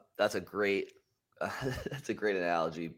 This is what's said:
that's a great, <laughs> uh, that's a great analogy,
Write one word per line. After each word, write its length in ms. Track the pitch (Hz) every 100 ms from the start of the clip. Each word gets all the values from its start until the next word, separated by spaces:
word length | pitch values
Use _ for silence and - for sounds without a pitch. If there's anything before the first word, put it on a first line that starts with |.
| _ -
that's 200 | 104 98
a 40 |
great, 520 | 87 98 101 98 - - _ _
<laughs> 240 | _ -
uh, 100 | 101 - 131 131 -
that's 180 | 135 -
a 60 |
great 220 | 104 104 95
analogy, 580 | 87 85 82 80 82